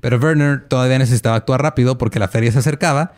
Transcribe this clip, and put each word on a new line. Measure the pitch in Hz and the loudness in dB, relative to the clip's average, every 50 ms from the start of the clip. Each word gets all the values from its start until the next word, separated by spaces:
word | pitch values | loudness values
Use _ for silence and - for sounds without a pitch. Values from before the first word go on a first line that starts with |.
Pero | - 123 120 117 | 0 0 0 2
Werner | 123 160 160 151 147 143 143 135 - - | 2 2 2 2 2 2 0 -2 -4 -4
todavía | 135 127 127 127 131 131 | -2 0 0 2 2 2
necesitaba | 135 117 127 110 - 117 113 | 2 2 0 0 0 0 -2
actuar | 113 - - 131 127 | 0 0 -2 -2 0
rápido | 139 156 - - 123 123 131 | 0 -2 0 0 0 0 0
porque | 120 120 110 - 117 | 0 -4 -4 -2 -2
la | 101 92 | -4 -2
feria | - 113 113 117 | -2 -2 0 0
se | 110 139 | 0 0
acercaba | 113 156 143 143 - 170 143 143 160 180 - | 0 0 -2 -2 -2 -2 0 0 -2 -4 -8